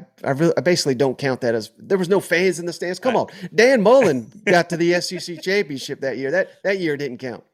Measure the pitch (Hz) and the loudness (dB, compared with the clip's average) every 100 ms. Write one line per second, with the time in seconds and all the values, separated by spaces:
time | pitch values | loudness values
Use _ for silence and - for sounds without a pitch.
0 | - _ - 135 165 - 131 175 147 127 | -6 _ -4 0 0 2 2 0 0 0
1 | 139 120 139 123 123 113 104 _ - 196 | 0 0 -2 -2 0 -2 -4 _ -4 -2
2 | 175 196 - 170 190 165 175 160 175 180 | 2 0 0 0 2 0 -6 -8 -8 -4
3 | 254 214 120 - 180 151 240 269 196 269 | 0 0 -2 -8 -6 2 4 6 6 6
4 | 208 131 110 - - 175 165 165 170 175 | 6 2 -4 -6 2 2 2 0 0 0
5 | 170 180 160 160 185 196 160 135 - 135 | -2 -10 -10 -10 -4 -2 -2 -6 -10 -6
6 | 135 117 135 175 190 - 180 202 165 143 | -6 -4 -2 -2 -4 -4 -4 -2 -2 -4
7 | 143 120 131 101 _ | -6 -8 -12 -12 _